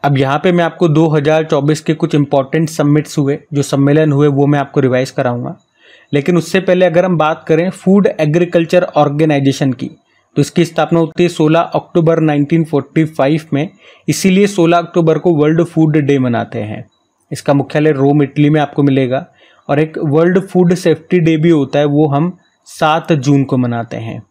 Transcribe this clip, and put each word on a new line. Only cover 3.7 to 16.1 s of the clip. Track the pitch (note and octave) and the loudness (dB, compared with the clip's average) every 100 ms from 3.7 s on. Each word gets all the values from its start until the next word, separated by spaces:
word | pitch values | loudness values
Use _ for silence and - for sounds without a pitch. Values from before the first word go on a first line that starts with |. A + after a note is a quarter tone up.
| C#3 C#3 D3 D#3 | 0 2 2 2
हुए, | C#3 D3 | 2 2
वो | C#3 C#3+ | 2 0
मैं | C#3+ | 0
आपको | C3+ - | 0 -2
रिवाइज | C3 B2+ C3 | 0 0 -2
कराऊंगा। | - B2+ B2 B2+ F3+ _ _ _ - _ | -4 -4 -4 -8 -14 _ _ _ -20 _
लेकिन | C#3+ C#3+ F3 | -2 0 -2
उससे | E3 F#3+ | 0 -2
पहले | F#3 F3+ F3+ | 0 2 2
अगर | E3 | 2
हम | F#3 E3+ | 0 0
बात | D3+ D#3+ - | 0 -2 -2
करें | D#3+ F3+ | 0 0
फूड | - - G3+ F#3+ - | -4 2 2 2 0
एग्रीकल्चर | D#3 D#3+ F3 F3 E3 F3+ | -2 0 0 0 2 0
ऑर्गेनाइजेशन | - D3+ D3 C#3+ D#3+ C#3+ C#3 C3+ C#3 | 0 0 0 0 0 2 0 0 -4
की, | A#2+ B2+ - _ _ _ - | -4 -10 -14 _ _ _ -4
तो | |
इसकी | C#3+ - | -2 0
स्थापना | D#3+ - D#3 E3+ | -2 -2 0 0
होती | D#3+ - | -2 -2
है | F3 | -2
सोलह | E3+ D#3 D#3+ | 0 2 2
अक्टूबर | - D#3+ - F3+ E3 E3 | 0 -6 -2 0 2 2
नाइनटीन | D#3 D3 C#3+ E3+ | 0 0 0 -2
फ़ोर्टी | D#3 C#3+ C3+ - | 0 -4 -2 -2
फ़ाइव | D#3 D#3 C#3 D#3 D#3+ | -2 0 0 -2 -4
में, | C#3 D#3 _ - - - | -6 -6 _ -20 -14 -6
इसीलिए | - F#3+ F#3 G3+ | -2 0 2 2
सोलह | G3+ E3 F3 | 2 2 2
अक्टूबर | E3 F3+ D#3+ D3+ | 0 -2 0 0
को | F3+ | 0
वर्ल्ड | D#3+ D3 E3 | 2 2 2
फूड | E3+ - D#3+ D#3 | 0 0 2 2
डे | C#3 | 0